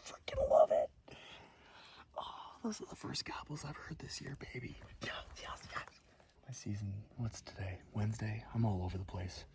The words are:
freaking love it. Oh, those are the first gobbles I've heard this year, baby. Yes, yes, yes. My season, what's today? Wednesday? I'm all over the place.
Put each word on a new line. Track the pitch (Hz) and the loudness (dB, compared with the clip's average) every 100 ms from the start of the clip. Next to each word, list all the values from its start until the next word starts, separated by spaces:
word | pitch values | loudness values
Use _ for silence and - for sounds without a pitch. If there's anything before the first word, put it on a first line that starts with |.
freaking | - - - - - | -10 -10 -4 2 10
love | - 640 | 12 12
it. | - - - - - - - - - - - - - - - | 10 4 -2 -18 -16 -16 -16 -18 -20 -20 -20 -18 -18 -12 -8
Oh, | - - - - | -8 -8 -12 -4
those | 233 214 | -4 -4
are | - | -6
the | |
first | - - 139 | -8 -4 -4
gobbles | - - - 151 147 | -4 -6 -4 -6 -6
I've | |
heard | 151 - 160 | -8 -8 -8
this | 135 - | -6 -6
year, | - 139 - | -6 -8 -6
baby. | 127 123 - - - | -6 -6 -8 -14 -8
Yes, | - - - - | -4 -4 -8 -10
yes, | - - - | -8 -8 -6
yes. | - - - - - - - - | -8 -8 -16 -20 -20 -20 -20 -12
My | |
season, | 127 - 104 101 101 110 - | -8 -2 -2 0 -4 -8 -4
what's | 117 - | -4 -4
today? | - - 95 95 - | -10 -6 -4 -4 -6
Wednesday? | 110 104 110 107 107 - | 0 2 2 0 -2 -2
I'm | 117 | 4
all | 113 95 | 4 4
over | 90 92 | 0 -2
the | |
place. | 95 92 92 - - | -2 -2 -4 -6 -12